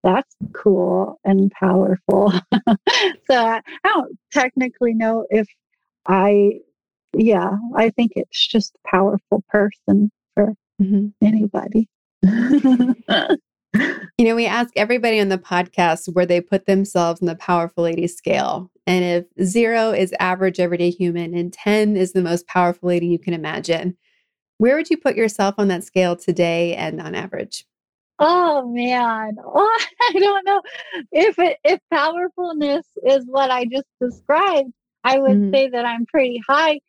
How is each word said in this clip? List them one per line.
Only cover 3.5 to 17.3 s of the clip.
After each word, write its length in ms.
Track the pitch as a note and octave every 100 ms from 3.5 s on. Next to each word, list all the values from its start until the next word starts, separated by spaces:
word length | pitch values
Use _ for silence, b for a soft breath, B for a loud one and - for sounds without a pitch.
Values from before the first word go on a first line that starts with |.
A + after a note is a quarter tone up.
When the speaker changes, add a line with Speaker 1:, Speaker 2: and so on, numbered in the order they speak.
| A3+ - B
Speaker 1:
I 40 | G4
don't 280 | G4 B3+ - _
technically 640 | - B3+ B3+ B3+ _ A#3+ A3+
know 300 | A3 A3+ -
if 180 | G#3+ G#3+ _ _ _ _ _ -
I, 460 | F#3+ G3+ G3+ G3+ A3 _ _ _ _ _ -
yeah, 420 | A3+ G3 F#3 G3+ A#3 B3+
I 140 | A3+
think 220 | A3 A#3 G3+
it's 320 | - - -
just 280 | A3+ - _
a 140 | -
powerful 540 | F#3 G3 G#3 _ G#3 -
person 640 | G#3+ G3+ - - G3 G#3 _ _
for 200 | - G#3 G#3 _ -
Speaker 2:
Mm-hmm. 280 | F#3+ G3+ G#3 _
Speaker 1:
anybody. 640 | G#3+ A3 G#3 - - A3 A3+ _ _ _
<laughs> 1120 | F#3+ A3+ B3 C#4+ C4+ B3 B3 - - - - F#4 _ _ _ G#3 F4 B F3+ -
Speaker 2:
You 80 | A3+
know, 100 | A3+
we 120 | A3+
ask 240 | A3 A#3+ -
everybody 440 | G#3+ B3 A#3 A3
on 100 | G3
the 80 | F#3+
podcast 760 | - F3+ F3+ - F3 D#3+ -
where 120 | F3 F3+
they 160 | F3
put 240 | E3+ G3 G3
themselves 560 | G3 G3+ F3+ E3+ E3+
in 60 |
the 80 | F3